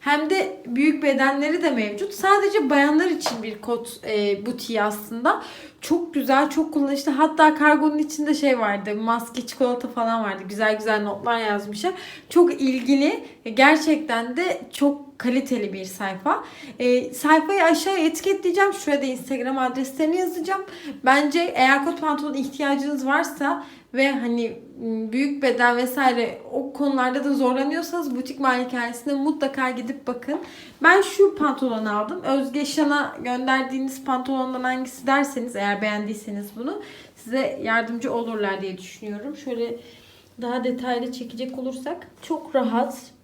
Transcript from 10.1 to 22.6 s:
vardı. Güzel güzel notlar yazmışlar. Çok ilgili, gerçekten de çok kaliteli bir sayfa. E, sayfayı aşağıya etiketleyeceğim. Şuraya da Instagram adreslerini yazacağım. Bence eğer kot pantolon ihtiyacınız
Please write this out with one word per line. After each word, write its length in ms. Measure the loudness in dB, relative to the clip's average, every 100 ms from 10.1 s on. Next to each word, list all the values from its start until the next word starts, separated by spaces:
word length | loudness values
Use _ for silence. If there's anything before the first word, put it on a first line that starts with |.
| 0
vardı. 180 | -2 -4 -8
Güzel 300 | 0 0 2
güzel 240 | 0 0
notlar 360 | 0 -4 -2 0
yazmışlar. 540 | 0 -2 -4 -4 -4 -4 -12 -18 0
Çok 320 | 6 6 4
ilgili, 640 | 0 0 2 4 4 0 -8 -12 -6
gerçekten 840 | 6 6 6 4 0 0 -4 -2 -2
de 260 | -2 -2 -6
çok 460 | 0 0 0 -10 -6
kaliteli 540 | -2 0 0 -4 -4
bir 120 | -8
sayfa. 600 | -10 -8 -8 -4 -2 -2 -4 -16 -18 -2
E, 360 | 2 2 2
sayfayı 500 | -4 4 4 4 4
aşağıya 420 | 4 4 2 2 2
etiketleyeceğim. 680 | 0 -2 0 0 2 2
Şuraya 300 | 0 0 0
da 40 | 0
Instagram 520 | -4 -6 -4 -2 -2
adreslerini 580 | -2 -2 -6 0 0 2
yazacağım. 460 | 0 -4 -4 -4 -6 -12 -14 -2
Bence 480 | 4 4 4 2 0
eğer 300 | 4 4 6
kot 160 | 2 -2
pantolon 340 | -2 -2 -2
ihtiyacınız 720 | -4 -6 -2